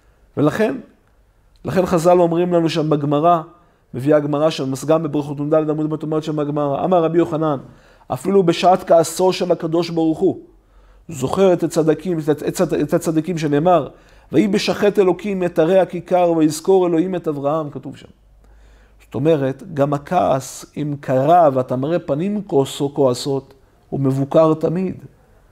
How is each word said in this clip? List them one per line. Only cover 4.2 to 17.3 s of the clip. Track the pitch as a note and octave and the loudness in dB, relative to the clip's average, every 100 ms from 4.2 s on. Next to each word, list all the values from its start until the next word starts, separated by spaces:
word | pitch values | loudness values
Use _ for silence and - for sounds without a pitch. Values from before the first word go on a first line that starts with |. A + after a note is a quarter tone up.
| D3 D3 D#3+ | 2 2 0
שם, | D3+ C3+ C3+ C#3+ | 0 -6 -4 0
גם | D#3+ | 0
בברכות | D#3 D3 C#3+ C#3+ | 0 -4 -6 -6
נ"ד | D3 | 0
עמוד | D#3 D3+ D3+ D3+ | 0 2 -2 -2
ב' | D#3 | -4
אומרת | D#3 D#3 | -4 -4
שם | D#3 D3+ | -4 -4
בגמרא, | C#3+ D3 C#3+ C#3 E3 | -2 -2 -2 -2 0
אמר | F#3 | 2
רבי | E3 E3+ | 2 2
יוחנן, | E3+ D#3 D#3 C3+ - - _ _ - | 0 0 -2 -2 -6 -20 _ _ -10
"אפילו | C3 F#3 G3 | -8 0 2
בשעת | E3+ E3+ F#3 F#3 - | 2 2 4 4 4
כעסו | E3+ D#3+ - F#3 | 4 4 0 0
של | F3+ F#3 | 0 -2
הקדוש | E3+ E3+ E3 E3+ | -2 -2 -2 -2
ברוך | E3 D#3+ D#3 | 0 0 0
הוא", | F3+ A#2+ - _ _ _ _ _ - | 0 -2 -10 _ _ _ _ _ -16
זוכר | - C3 F#3 F#3+ | -8 -4 2 4
את | F3 | 2
הצדיקים, | E3 E3+ D#3 D3+ F#3 E3 | 0 0 2 0 -2 -4
את, | D3+ D3 | -2 -2
את, | - - E3 E3 | -2 -2 -2 -2
את | D3 | 0
הצדיקים | E3+ E3+ D#3 D#3 E3+ | -2 -2 -2 -2 -4
שנאמר, | D#3 D3 E3+ E3+ C3 - _ _ - | -2 0 4 2 0 -12 _ _ -4
"ויהי | D3 G#3 | 0 2
בשחט | G3 - F3 G#3 G3+ | 0 -2 0 0 2
אלוקים | F#3 F3 G#3 F#3+ | 2 0 -2 -4
את | F3 F3 | -4 0
ערי | D#3+ F#3+ | 2 2
הכיכר | F3 F3 - F3+ F3+ | 2 -2 -2 0 2
ויזכור | E3 D#3 D#3 - F#3+ F3+ | 2 2 0 2 2 4
אלוהים | E3 F3+ F3 | 0 0 -4
את | |
אברהם", | E3+ | -6